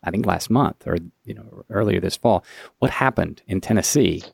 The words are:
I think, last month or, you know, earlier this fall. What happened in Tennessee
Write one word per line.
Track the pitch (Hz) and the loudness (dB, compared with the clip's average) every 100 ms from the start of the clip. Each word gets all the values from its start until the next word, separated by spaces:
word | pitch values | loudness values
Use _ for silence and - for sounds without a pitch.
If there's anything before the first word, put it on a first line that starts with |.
I | 87 | -4
think, | 98 | -2
last | 104 85 - | 0 -2 2
month | 117 139 - - | 2 2 -2 -4
or, | 85 87 _ | -4 -6 _
you | - | -18
know, | - 107 95 - | -16 -16 -20 -6
earlier | 107 107 101 | 0 2 0
this | 90 - | -2 0
fall. | 120 92 - - - - | 2 2 -2 -20 -14 -2
What | 131 | -2
happened | - 131 - 82 - - | 2 0 0 -4 -4 -6
in | 92 | -4
Tennessee | - 107 - 147 92 82 - | 0 0 2 2 2 0 -8